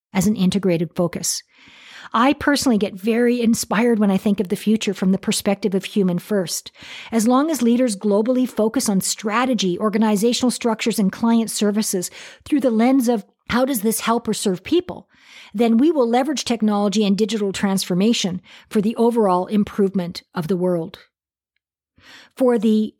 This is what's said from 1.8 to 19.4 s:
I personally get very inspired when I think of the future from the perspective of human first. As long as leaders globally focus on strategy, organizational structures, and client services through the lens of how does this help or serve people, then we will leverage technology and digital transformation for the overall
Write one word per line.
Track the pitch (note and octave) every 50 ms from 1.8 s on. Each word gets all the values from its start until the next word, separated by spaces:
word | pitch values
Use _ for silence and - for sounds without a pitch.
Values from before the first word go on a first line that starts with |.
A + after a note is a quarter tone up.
| - - - - - - -
I | A3+ A#3 C#4 D4
personally | D4 - D4 C#4+ - - C4+ A#3 G3
get | G#3+ F#3 F#3+
very | F#3 F#3 A3+ A3 A#3 A#3+ A#3+ B3 A#3+
inspired | A#3 A#3 A#3 - - - - F#3 A#3+ A#3+ A#3 G3+
when | G#3+ G3
I | F#3+ F#3+
think | - A3 G3+ -
of | G#3 F3
the | G#3
future | - - G#3 A3 G#3+ - G#3+ F#3
from | - G3+ F#3
the | G3 F#3+
perspective | - - G3+ - - G#3 G3 G3+ - G#3 F3+
of | F#3+ -
human | - - G#3+ F#3+ F#3 F3 F3+
first. | - - G#3+ G3+ F3 D#3 - - - - _ - - - - - - -
As | - A3+ G#3
long | A#3 B3 C4 D4 E4
as | D#4+ B3
leaders | B3 A#3 A#3 B3 B3+ B3 G3+
globally | F#3+ - G#3 G3 G3+ A3 B3 B3+ B3+ B3+ -
focus | - - G#3+ A3 A3 C4+ - -
on | G3+ F#3+
strategy, | - - - - - G#3+ G3+ A#3 B3+ C4 B3+ G3+ G3 F#3 F3 F3
organizational | G#3 G#3+ F#3+ A3 A3 A3 G#3+ G3 G#3 A#3+ A#3+ - - B3 -
structures, | - - A#3+ A3 A3 - A#3 G#3 -
and | G3 F#3+
client | - - A3+ A#3 A#3 A3+ A3+ G#3+
services | - - G#3+ G3+ G3+ G#3+ G#3+ - - F#3 F3 - - - - - - - -
through | - D4+ C#4
the | C#4+ B3+
lens | A3+ A3 A3+ B3+ C4 C#4 A#3+ A#3
of | A#3+ A3 - _ _ _ _ -
how | - A#3+ C4
does | C4 C#4+ A3
this | F#3 A3+ G#3+ -
help | - - A3+ A#3 - A3
or | G#3
serve | - - G#3 F3+ E3+ -
people, | - D4+ F4 F4+ - - - - _ _ _ _ - - - - - -
then | G3+ A#3+ A3+ A3+
we | A3+ C#4 E4
will | E4+ D4 A#3+ A#3
leverage | A#3 B3 C4+ D4 D4 A#3 -
technology | - A#3+ A3+ A3 G#3 G#3 G3+ G#3 G#3 F#3 A3 G#3+
and | G3 G3+ F3+
digital | A3 G#3 A3 G#3+ G#3 G3 F#3
transformation | - - G3 F#3+ F#3+ - - F#3 F3 G3 A3+ A#3+ - - G#3 F#3 F#3 - - - - - -
for | - A3
the | F#3 A3 A#3
overall | - A3+ A#3+ A#3 A#3+ G#3+ F#3+ F3+ F3+